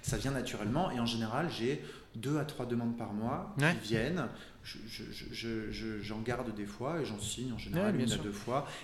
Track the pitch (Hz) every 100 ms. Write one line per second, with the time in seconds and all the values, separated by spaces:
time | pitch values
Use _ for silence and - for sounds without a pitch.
0 | - 110 120 135 117 107 104 135 185 123
1 | 117 117 110 120 170 107 117 151 - -
2 | - 113 117 151 147 - 120 120 117 117
3 | 107 104 113 151 190 - 151 117 104 110
4 | 123 175 117 - - - - - - -
5 | 113 110 - - 113 113 107 104 110 107
6 | 101 110 110 120 120 104 101 - 127 170
7 | 120 104 104 - 127 110 - 160 208 165
8 | 117 104 104 101 117 131 147 -